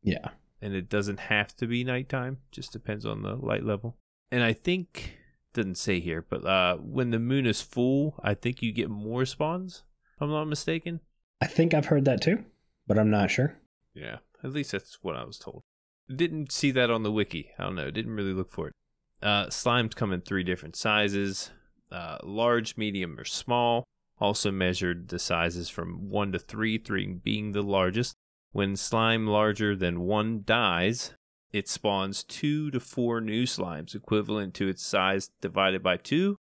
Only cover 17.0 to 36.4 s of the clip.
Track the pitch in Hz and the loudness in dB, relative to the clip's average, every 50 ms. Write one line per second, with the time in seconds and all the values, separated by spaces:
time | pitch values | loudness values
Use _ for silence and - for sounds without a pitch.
17 | 110 104 107 107 104 - - 80 76 - - - 90 95 95 90 73 67 85 104 | 2 0 2 2 0 0 -2 -8 -8 -8 -10 -8 -6 -6 -4 -4 -4 -4 -4 -4
18 | 113 117 113 107 101 98 95 92 92 - - - 80 73 - _ _ _ _ _ | -4 -4 -4 -4 -2 -2 -2 -2 -4 -6 -6 -8 -8 -8 -10 _ _ _ _ _
19 | _ _ _ _ - 104 104 101 98 - - - - 123 120 123 117 107 - - | _ _ _ _ 0 2 2 2 0 -2 -4 -2 0 2 2 2 2 0 -2 -2
20 | 120 101 92 90 90 - 101 95 92 87 90 - - 78 82 - - 113 107 107 | -2 0 0 -2 -2 -2 -2 -2 0 0 -2 -4 -4 -12 -10 -4 0 2 2 4
21 | 104 101 101 101 101 98 95 - - - - - _ _ _ _ _ _ - - | 2 2 0 0 -2 -2 -4 -6 -8 -10 -14 -20 _ _ _ _ _ _ -12 -12
22 | 85 82 78 - - - 101 107 117 120 120 120 110 113 - - 110 107 98 98 | -10 -10 -12 -12 -10 -8 -2 0 2 4 4 2 0 -2 -4 -4 -2 -2 -2 -2
23 | 92 85 76 - - - - - - - 123 120 120 120 117 117 117 _ _ _ | -4 -4 -6 -10 -10 -8 -6 -6 -2 0 2 2 4 4 4 2 0 _ _ _
24 | _ _ _ _ 107 101 104 - - 101 98 95 92 90 92 - 95 87 87 87 | _ _ _ _ 2 2 2 2 0 0 2 2 2 2 2 2 0 0 -2 -2
25 | 85 - - 87 - - 87 85 85 85 85 90 87 - - - 85 87 87 87 | -4 -8 -6 -6 -2 -2 0 2 2 0 0 -2 -6 -6 -6 -8 -8 -8 -8 -8
26 | 92 98 98 104 101 101 95 87 - _ - 107 110 110 110 110 - - 101 95 | -8 -4 -2 -2 0 0 -2 -4 -6 _ -6 -2 -2 0 0 -2 -4 -2 -4 -2
27 | 98 98 95 87 - 110 107 107 104 107 101 104 101 101 98 98 92 90 92 113 | -2 -4 -6 -6 -2 -2 -2 -2 -2 -4 -2 -2 -2 2 2 4 4 4 2 0
28 | 123 - - _ _ _ _ _ _ _ - 104 101 98 98 95 - - - 113 | -2 -2 -4 _ _ _ _ _ _ _ -2 0 0 0 0 -2 -2 0 2 4
29 | 110 113 113 113 110 110 104 107 107 107 107 101 107 104 101 95 92 87 87 87 | 4 4 4 2 2 2 4 4 4 4 4 2 2 2 2 2 2 0 0 0
30 | 87 90 104 107 107 110 113 110 98 - 110 120 120 101 87 85 87 98 117 123 | 0 0 2 2 2 0 -2 -4 0 2 2 4 4 2 4 4 2 2 2 0
31 | - - - _ _ _ _ _ _ _ - 104 98 - - - - 107 101 98 | -6 -10 -12 _ _ _ _ _ _ _ -4 -4 -2 -2 -6 0 0 2 2 2
32 | 95 98 98 - - _ - - - 147 147 151 151 151 135 123 - - - - | 0 -2 -4 -8 -8 _ -10 -4 -2 -2 0 0 -2 -2 -4 -6 -6 -6 -4 0
33 | 120 117 117 117 113 107 107 113 123 123 - - 92 90 85 76 80 - - 101 | 0 2 2 0 -2 -2 0 0 0 0 -2 -4 -4 -6 -6 -8 -10 -10 -12 -14
34 | - - 110 107 104 98 107 107 101 95 90 - 98 95 95 - - - - 101 | -4 0 0 0 2 0 -2 -4 -4 -4 -4 -2 -2 -2 -2 -2 -4 0 2 2
35 | 92 95 95 98 95 - _ _ - 95 85 101 95 95 95 92 76 92 90 87 | 4 4 2 2 -2 -4 _ _ -8 -4 2 4 4 4 4 2 2 2 2 2
36 | - - 139 156 185 202 202 - | 0 0 2 2 2 2 0 -2